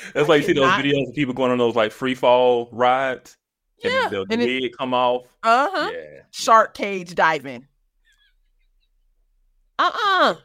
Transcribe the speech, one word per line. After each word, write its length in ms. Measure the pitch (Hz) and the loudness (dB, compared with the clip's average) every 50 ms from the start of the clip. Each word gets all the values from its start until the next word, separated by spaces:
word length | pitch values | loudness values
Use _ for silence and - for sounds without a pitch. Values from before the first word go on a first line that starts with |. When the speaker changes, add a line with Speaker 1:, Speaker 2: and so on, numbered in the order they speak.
| - - - | -20 -8 -4
Speaker 1:
That's 140 | 135 147 156 | 0 2 4
Speaker 2:
I 20 | |
Speaker 1:
like 120 | 156 147 | 4 4
you 60 | 139 - | 4 2
see 60 | 160 | 2
those 160 | 143 135 175 | 2 2 2
Speaker 2:
cannot. 160 | 190 143 135 | 2 2 0
Speaker 1:
videos 240 | 143 143 139 131 120 | 0 0 0 -2 -4
of 60 | 117 | -4
people 180 | 151 143 127 123 | -4 -4 -4 -2
going 180 | 131 131 127 | -2 0 0
on 60 | 123 123 | 2 2
those, 180 | 120 117 110 | 0 2 2
like, 160 | 120 110 107 | 2 0 0
free 240 | - - 131 127 127 | -2 -4 -4 -4 -2
fall 540 | - 143 123 123 127 127 123 123 120 117 120 | 0 4 4 4 6 4 4 2 2 -2 -4
rides. 640 | 107 110 123 123 127 131 135 131 127 - - - - _ _ _ _ _ _ _ _ _ - | -4 0 0 2 2 0 0 -4 -6 -8 -12 -18 -20 _ _ _ _ _ _ _ _ _ -6
And 80 | 466 | -4
Speaker 2:
Yeah, 180 | 508 523 480 392 | -2 -2 -2 -2
Speaker 1:
the, 160 | - - 95 | -4 -6 -4
the 80 | 196 226 | -4 -2
Speaker 2:
and 80 | 233 | -2
it 200 | 240 123 127 131 | -2 -2 -2 -2
Speaker 1:
wig 160 | 127 117 120 - | -4 -6 -6 -8
come 160 | 135 127 127 | -6 -2 0
off. 300 | 123 127 123 123 123 - _ _ _ - | 0 2 0 0 -2 -6 _ _ _ 0
Speaker 2:
Uh-huh. 480 | 226 233 254 285 370 381 320 311 415 | 2 2 2 2 0 -2 -4 -6 -6
Speaker 1:
Yeah. 300 | - 165 156 - - - - _ | -6 -10 -14 -16 -20 -20 -20 _
Speaker 2:
Shark 460 | - - - 262 226 220 208 - - | -14 -6 0 4 4 4 4 2 -2
cage 400 | - 254 202 196 185 175 170 170 | -8 -8 -8 -6 -8 -10 -8 -2
diving. 520 | 196 185 160 160 147 127 139 127 120 - _ _ _ _ _ _ _ _ _ _ _ _ _ _ _ _ _ _ _ _ _ _ _ _ _ _ _ _ _ _ _ _ _ _ _ _ _ _ _ _ _ _ - | 0 0 0 0 -2 -6 -12 -14 -16 -18 _ _ _ _ _ _ _ _ _ _ _ _ _ _ _ _ _ _ _ _ _ _ _ _ _ _ _ _ _ _ _ _ _ _ _ _ _ _ _ _ _ _ -4
Uh-uh. 560 | 311 349 - - 453 403 381 359 302 233 170 156 _ | -2 -2 -2 -2 -2 -2 0 2 0 0 -2 -4 _